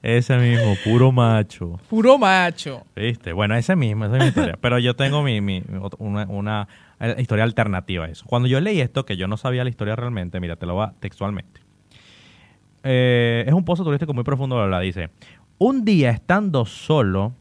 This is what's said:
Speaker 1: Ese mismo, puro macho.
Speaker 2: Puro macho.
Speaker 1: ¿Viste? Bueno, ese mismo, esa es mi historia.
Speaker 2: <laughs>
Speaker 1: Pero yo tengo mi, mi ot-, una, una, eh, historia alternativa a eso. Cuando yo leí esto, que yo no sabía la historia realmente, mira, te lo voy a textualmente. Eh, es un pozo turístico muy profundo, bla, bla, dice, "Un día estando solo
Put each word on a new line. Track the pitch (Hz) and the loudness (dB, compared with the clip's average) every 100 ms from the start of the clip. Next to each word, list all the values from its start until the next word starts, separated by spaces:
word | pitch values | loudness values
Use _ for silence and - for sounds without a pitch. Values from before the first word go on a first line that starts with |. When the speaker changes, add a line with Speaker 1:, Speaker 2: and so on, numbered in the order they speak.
Speaker 1:
Ese | 113 120 120 127 | 2 0 2 4
mismo, | 120 117 110 98 | 4 4 2 0
puro | 107 117 131 | 2 6 6
macho. | 127 117 110 101 - 87 85 - | 6 4 2 0 -6 -10 -10 -4
Speaker 2:
Puro | 220 226 277 | 2 6 6
macho. | - 190 175 165 147 131 - - | 4 2 0 -4 -12 -14 -14 -6
Speaker 1:
¿Viste? | 110 120 - | -4 -4 -6
Bueno, | 85 104 | -2 0
ese | 113 117 185 | 0 0 0
mismo, | 120 107 107 | 0 0 0
esa | 127 | 2
es | |
mi | - | 2
historia. | - 285 - | 2 -2 -2
Speaker 2:
<laughs> | |
Speaker 1:
Pero | 123 123 | 0 2
yo | 123 123 | 0 0
tengo | 135 147 | 0 0
mi, | 143 110 | 0 0
mi | 101 92 | -2 -4
ot-, | 95 98 98 - | -6 -8 -10 -8
una, | 110 101 101 | -6 -6 -6
una, | 101 104 107 101 - - _ | -6 -4 -6 -8 -14 -20 _
eh, | 113 120 | -6 -4
historia | 120 107 | -2 0
alternativa | 113 110 107 92 - 90 80 | 0 0 -2 -2 -4 -6 -8
a | |
eso. | 82 - | -12 -4
Cuando | 120 123 | 0 2
yo | 135 | 0
leí | 196 196 | 0 0
esto, | 123 135 131 | -2 -4 -6
que | 95 | -6
yo | 92 | -4
no | 107 | -4
sabía | 131 127 | -4 -4
la | 123 | -4
historia | 117 104 110 | -4 -6 -4
realmente, | 120 113 87 92 | -6 -6 -6 -6
mira, | 90 85 | -8 -6
te | 87 | -6
lo | |
voy | 90 107 | -4 -4
a | - | -8
textualmente. | 98 - 98 98 - - _ _ _ - - - - - - _ _ _ | -14 -8 -8 -8 -12 -20 _ _ _ -20 -20 -20 -20 -20 -20 _ _ _
Eh, | 135 127 127 120 117 117 117 | -2 2 4 2 2 0 2
es | |
un | 170 170 | 0 2
pozo | 175 | -2
turístico | 170 143 156 | 0 -2 -2
muy | 127 | -4
profundo, | 123 135 135 123 | -2 -2 -2 0
bla, | 101 | 0
bla, | 90 | 0
dice, | 92 92 80 _ - - _ _ | -2 -6 -10 _ -20 -20 _ _
"Un | 214 269 | 2 2
día | 220 185 127 | 2 4 4
estando | 113 - 185 208 143 110 | 0 0 0 2 -2 -2
solo | - - 156 104 95 104 127 | -8 -2 2 2 0 -2 -6